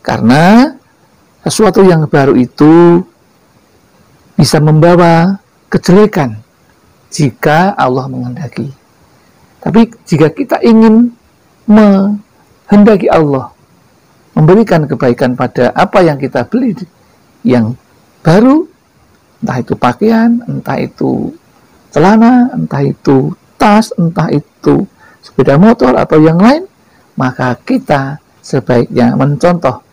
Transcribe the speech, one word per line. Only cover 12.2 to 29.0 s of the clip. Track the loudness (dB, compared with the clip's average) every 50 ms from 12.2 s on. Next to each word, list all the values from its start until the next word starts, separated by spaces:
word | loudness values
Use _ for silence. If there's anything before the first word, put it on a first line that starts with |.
| -10 _ _ _ _ _ _ _ _ _ 2 4 4 4 2 2 0 0 0
Allah | 0 0 0 -2 -4 -6 -10 _ _ _ _ _ _ _ _ _ _ _ _ _ _ _ _ _
memberikan | 0 2 4 4 2 2 0 0 -2 -2 -4
kebaikan | -4 -2 -2 -2 0 0 -2 -4 -2
pada | -4 -6 -6 _ -2 -2 -2 0
apa | -2 -4 0 2 0
yang | 2 2 0
kita | -4 -8 -6 -6 -6 -6 -4
beli | -4 -4 -4 -4 -6 -8 -12 _ _ _ _ _ _ _ _ _ _ _ _
yang | 0 0 0 0 -2 -6 -12 _ _ _ _ _ _ _ _ _
baru, | 0 2 4 4 4 2 0 -2 -6 _ _ _ _ _ _ _ _ _ _ _ _ _ _ -10
entah | -8 -6 -8
itu | -6 -8 -6
pakaian, | -2 -2 -4 -2 0 -2 0 0 0 0 0 -2 -2 -6
entah | -8 -10 -10 -8 -8 -8 -8
itu | -8 -10 _ -6 -6 -4 -4 -4 -6 -10 -12 -16 _ _ _ _ _ _ _ _ _ _
celana, | -2 0 0 2 2 2 2 2 2 2 0 0 -2
entah | -6 -8 -6 -6 -4 -4
itu | -4 -6 _ _ 0 0 0 0 -2 -8 _ _ _ _ _
tas, | 0 2 2 2 0 -2 -4 -4
entah | -4 -4 -2 -4 -4 -2
itu | -4 -4 -6 _ _ _ -2 -2 0 0 -2 -6 _ _ _ -20 _ _
sepeda | _ -12 _ -2 0 2 2 4
motor | 4 2 2 2 0 0 0 0
atau | -2 0 0 2 2
yang | 2 2 2
lain, | 2 2 2 0 -4 -10 _ _ _ _ _ _ _ _ _ -6
maka | -6 -6 -4 -6 -6 -6 -6 -8 _
kita | -6 -6 -6 -2 -2 -4 -2 -2 -6 -12 -14 _ _ _ _
sebaiknya | _ -6 -6 -6 -2 0 0 0 0 -2 -2 -2